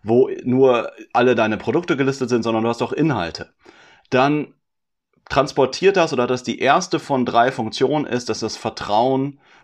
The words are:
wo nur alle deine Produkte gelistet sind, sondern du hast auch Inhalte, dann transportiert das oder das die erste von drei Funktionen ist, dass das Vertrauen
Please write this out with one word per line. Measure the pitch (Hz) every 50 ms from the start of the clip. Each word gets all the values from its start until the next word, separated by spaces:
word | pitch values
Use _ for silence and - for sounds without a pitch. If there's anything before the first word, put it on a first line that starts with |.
| -
wo | 101 117 123 131 - - - -
nur | 127 127 131 135 131 123 113 107 - - - 110 - -
alle | 123 123 127 120
deine | 110 110 107 110
Produkte | 95 - 117 113 165 175 - 160
gelistet | 131 139 135 135 - 131 113
sind, | 123 117 107
sondern | 113 113 110 113
du | 117
hast | 117 - 123
auch | 110 -
Inhalte, | - 151 160 131 104 85 82 - - - - _ _ _ - - _ - _ _ _ _ _
dann | 131 127 131 143 151 151 - - _ _ _ _ _ _ _ _ _ _ _ _ _ _ _
transportiert | - - 139 139 143 - 147 131 131 - - 180 196 190
das | 190 165 - 143
oder | 123 120
das | 123 127 123 -
die | 120 - -
erste | - 131 143 175 180 - - 151
von | - - 139 131 123
drei | 120 104 117 117 131
Funktionen | 127 - 113 110 - - 135 127 147 156 139
ist, | - 120 123 120 -
dass | 107 -
das | 110 107 -
Vertrauen | - - 113 - - - - 104 107 120 131 131 135 135 143 139 _ _ _ _ _